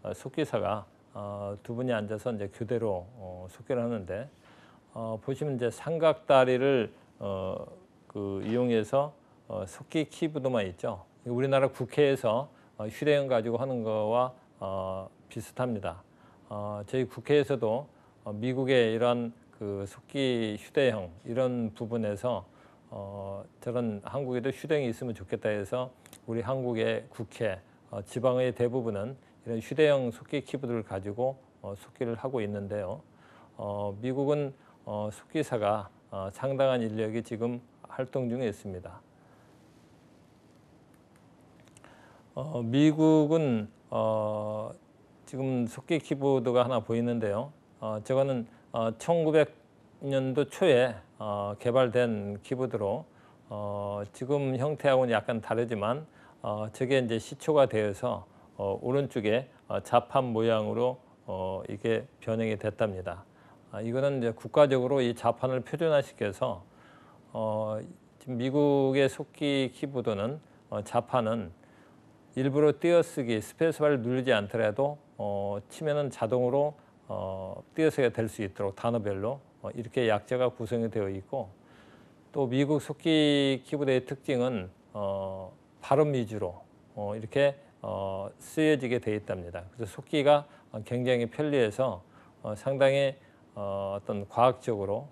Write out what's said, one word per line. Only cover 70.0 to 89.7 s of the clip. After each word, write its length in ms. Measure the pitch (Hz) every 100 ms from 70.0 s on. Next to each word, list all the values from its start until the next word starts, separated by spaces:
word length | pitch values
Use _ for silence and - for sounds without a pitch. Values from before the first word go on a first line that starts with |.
| 113 101 110 151 - - -
어, 120 | 107
자판은 640 | 101 120 - 127 110 113 92 - - - - - - - - -
일부러 420 | 135 139 151 143
띄어쓰기, 640 | 170 170 160 - 120 110
스페이스바를 600 | - - 165 151 151 139
누르지 300 | 117 127 127
않더라도, 680 | 113 101 117 110 104 143 147 - -
어, 420 | 104 101 101 101 -
치면은 420 | - 156 147 143
자동으로, 640 | - 110 123 123 139 147 147 - _ -
어, 560 | 98 95 95 95 98 -
띄어쓰기가 360 | - 156 - 123
될 180 | 107 110
수 140 | -
있도록 340 | 101 - 101 -
단어별로, 640 | 120 117 104 98 107 139 - _
어, 100 | -
이렇게 340 | 120 113 - 117
약자가 420 | 104 - 127 123
구성이 380 | - 113 120 113
되어 200 | 110 98
있고, 420 | 98 - 139 95 - - - - - - - -
또 160 | 147 131
미국 340 | 127 139 151
속기 840 | - - 165 156 151 143 139 131 -
키보드의 400 | 147 139 127 127
특징은, 640 | 135 - 127 123 113 90 - _
어, 600 | 107 98 98 95 95 95 - _ _
발음 320 | - 139 151
위주로, 480 | 135 104 110 92 87 - - - -
어, 180 | 104
이렇게, 420 | 107 110 139 143 139 - _
어, 480 | 104 98 98 95 101 -
쓰여지게 580 | - - 156 143 123 120
돼 160 | -
있답니다. 480 | 104 101 92 85 87 90